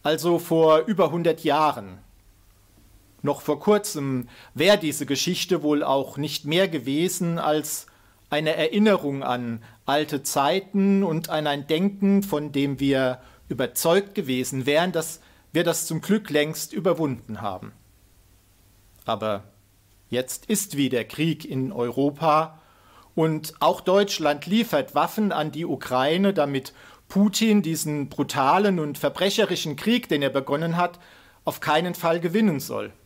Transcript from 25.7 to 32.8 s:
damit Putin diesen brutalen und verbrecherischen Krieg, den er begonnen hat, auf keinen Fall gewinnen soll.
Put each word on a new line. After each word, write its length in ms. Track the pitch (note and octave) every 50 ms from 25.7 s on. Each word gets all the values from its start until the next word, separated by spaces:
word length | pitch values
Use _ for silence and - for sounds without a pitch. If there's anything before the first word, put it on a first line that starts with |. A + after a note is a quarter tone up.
| C3+ - - - B2+ B2+ C3 D3 D#3+ F#3 G3 G3 F#3+
damit 400 | D#3+ D3 C#3+ C#3 C3+ C3 - - - - - - - _
Putin 540 | _ - F#3+ G3+ G#3 G3 - A3+ A3+ G#3 G#3
diesen 480 | D#3+ D#3+ E3 D3+ - D3+ D3 D3 C#3 C#3+
brutalen 680 | - - C#3+ C#3+ - D3 C3+ C3+ D#3+ F#3 G#3 G3+ F#3+ E3+
und 180 | D#3 D3 C#3+
verbrecherischen 800 | - - C#3+ - - F3+ G3 G3 - G#3 - F3+ D#3+ - D#3+ C#3+
Krieg, 340 | D3 - G#3+ A#3+ B3 A#3+ -
den 140 | E3 C#3+ C#3
er 80 | C#3
begonnen 440 | C3+ C#3 C3+ - C#3+ D3 E3 E3+ E3
hat, 240 | F3 F3+ F3 F3 - - - - - - - _ _ _
auf 160 | E3 - -
keinen 340 | - D#3+ D3+ D#3+ F3 F3+ E3+
Fall 260 | - - E3 E3 E3+
gewinnen 400 | E3 F3 E3 A3 A3 G3+ D#3 C3+
soll. 340 | C#3 - A#2 G#2+